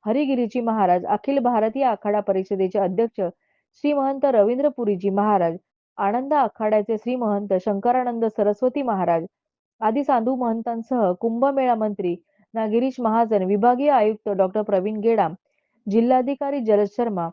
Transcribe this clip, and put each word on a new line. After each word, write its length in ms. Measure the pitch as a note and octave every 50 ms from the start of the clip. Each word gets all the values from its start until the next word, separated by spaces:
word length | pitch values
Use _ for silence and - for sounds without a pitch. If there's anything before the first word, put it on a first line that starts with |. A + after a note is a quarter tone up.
| _
हरिगिरीजी 540 | G#3+ A3+ C#4 D4+ C4+ C4+ A#3+ A#3+ G#3+ - B3
महाराज, 440 | A#3 A3+ A3 A3 G3 F3+ F3 F3+ F3+
अखिल 340 | - G3+ G#3 - - C#4 C#4
भारतीय 440 | A#3+ B3 B3 A3 G#3+ A3 A3 C4+ C#4
आखाडा 360 | B3+ G#3+ - - G#3 G#3 G#3+
परिषदेचे 600 | G3+ - F#3+ F#3+ F#3+ - G3+ F#3+ F#3+ F#3 F#3+ G#3+
अध्यक्ष 420 | G3 F3+ G3 F#3+ A#3 A3+ _ - F#3+ E3+ - _ _ _ _ _ _ _ _ _ -
श्री 100 | D4 D4
महंत 320 | C#4+ C4+ C4+ C#4 C#4 C#4
रवींद्र 440 | C#4 B3+ A3 G3+ G#3+ B3 B3+ C#4+ D4
पुरीजी 400 | - - A#3+ G#3 G3+ F3+ F#3+ G3+
महाराज, 460 | F#3+ G3+ G3+ G#3+ G#3 F#3+ F3 E3+ E3 F3+ _ _ _ _ _ _ _
आनंद 360 | - G#3 G3 G#3+ B3 C4 C#4 D4+
आखाड्याचे 640 | D4 B3+ G#3 _ - A3 G#3+ G#3+ G#3+ G3+ G#3+ A3+
श्री 180 | G#3 - A#3 B3
महंत 380 | B3+ A#3+ G#3+ G3+ G3+ G#3 G3 G3 F#3 F#3
शंकरानंद 600 | A3 G3+ G3 G3 A#3+ B3 B3+ B3 B3 A#3 A#3 A3+
सरस्वती 560 | A3 G#3+ - G3+ G#3 G#3 - C4 B3+ A#3+ D4
महाराज 440 | C4+ B3 G#3+ F#3+ F3+ F3 E3+ E3 E3 - _ _ _ _ _ _ _ _ _ _
आदी 220 | A3+ G#3+ A3 C#4 C#4
साधू 320 | D4 C#4 A#3 A3+ B3 C4+
महंतांसह 760 | B3 B3+ A#3 A3+ A#3 A3+ A#3+ A#3 A3+ A3+ _ C4 B3 G#3+ F3+
कुंभमेळा 640 | F3+ - - A3+ A3+ A#3 C4 C#4 C#4 C4+ C4 B3 A#3+
मंत्री 400 | A3 G#3+ G#3+ G#3 - F#3+ F3 F3 F3 _ _ _ _ _ _ -
ना 120 | A3+ A3
गिरीश 340 | G#3+ G#3 A#3 B3+ C4+ B3+ -
महाजन, 440 | B3 A3 A3 A#3 A#3 G#3+ A3 G3+ F#3
विभागीय 460 | F#3 G3+ G3+ G#3+ B3 B3 B3 C#4 D4
आयुक्त 400 | C#4 A#3+ G#3+ G#3+ A3 G#3 _ G#3+
डॉक्टर 320 | G3+ F#3 F#3+ F#3 F#3+ G#3+
प्रवीण 360 | G#3 G#3+ G#3 F#3 F#3 G#3+ A3
गेडाम, 360 | G#3+ G#3 A3+ A3+ G#3+ F#3 D#3+ E3+ - _ _ _ _ _ _ _ _ _
जिल्हाधिकारी 720 | G#3+ F#3+ A3+ A#3 B3 B3+ B3+ B3 B3+ C#4 - C#4+ C#4 C#4+ C#4+
जलज 300 | A#3 A3 G#3 G#3 G#3 G3+ _
शर्मा 320 | - A#3+ A#3 G#3 F3 E3+ E3